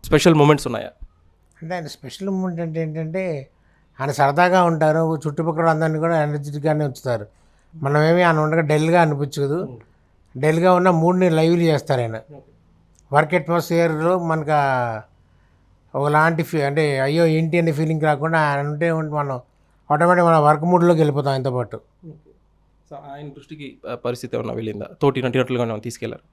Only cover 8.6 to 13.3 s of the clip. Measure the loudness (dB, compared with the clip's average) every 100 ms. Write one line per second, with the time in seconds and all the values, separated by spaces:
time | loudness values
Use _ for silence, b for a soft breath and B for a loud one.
8.6 | 2 0 2 2 2 0 -6 -4 -4 -4
9.6 | -6 -14 -20 _ _ _ _ -2 0 2
10.6 | 4 4 4 4 2 2 2 4 2 4
11.6 | 2 0 0 -2 -2 -8 -14 -20 _ _
12.6 | _ _ _ _ _ 2 2